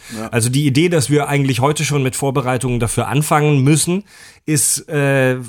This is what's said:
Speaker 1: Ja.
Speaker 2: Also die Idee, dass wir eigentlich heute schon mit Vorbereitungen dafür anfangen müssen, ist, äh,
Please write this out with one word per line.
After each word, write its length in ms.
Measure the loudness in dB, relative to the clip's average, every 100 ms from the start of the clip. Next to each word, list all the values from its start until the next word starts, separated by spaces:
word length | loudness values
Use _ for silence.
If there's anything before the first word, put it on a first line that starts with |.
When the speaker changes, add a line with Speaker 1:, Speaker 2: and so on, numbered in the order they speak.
| -14 -10
Speaker 1:
Ja. 120 | -4
Speaker 2:
Also 200 | -2 0
die 160 | 0 2
Idee, 240 | 2 2
dass 200 | 2 2
wir 160 | 0 2
eigentlich 320 | 0 0 0
heute 260 | 0 0 -2
schon 160 | -2
mit 140 | -2 -2
Vorbereitungen 640 | -2 -2 -2 -2 -2 -2
dafür 280 | -2 -2 -2
anfangen 560 | -2 0 2 2 4
müssen, 400 | 4 2 2 -4 -6 -20 -20 -14 -4
ist, 440 | -2 0 -4 -4
äh, 480 | -2 2 2 2 0